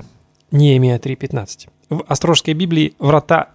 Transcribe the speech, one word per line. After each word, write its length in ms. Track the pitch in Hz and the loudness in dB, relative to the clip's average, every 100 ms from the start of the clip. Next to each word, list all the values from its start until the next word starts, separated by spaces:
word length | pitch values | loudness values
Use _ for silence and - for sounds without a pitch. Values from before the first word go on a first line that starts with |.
| - _ _ _ _ | -20 _ _ _ _
Неемия 480 | 143 147 131 127 120 | 2 4 4 2 0
три 160 | 135 131 | -6 -8
пятнадцать. 540 | 139 123 98 - - _ - | -8 -10 -10 -18 -20 _ -10
В 140 | 156 - | -8 -6
Острожской 480 | 135 170 156 - | -2 0 0 0
Библии 420 | 156 180 160 151 - | -4 -2 0 -2 -2
врата 520 | 139 147 - 160 - | 0 2 2 0 -2